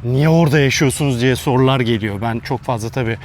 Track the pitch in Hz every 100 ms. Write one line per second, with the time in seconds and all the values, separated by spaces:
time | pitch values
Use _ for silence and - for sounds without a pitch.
0 | 120 131 156 165 165 151 139 - 143 123
1 | 143 123 123 123 - 127 131 135 117 113
2 | 107 98 117 113 - 131 - 117 113 135
3 | 117 110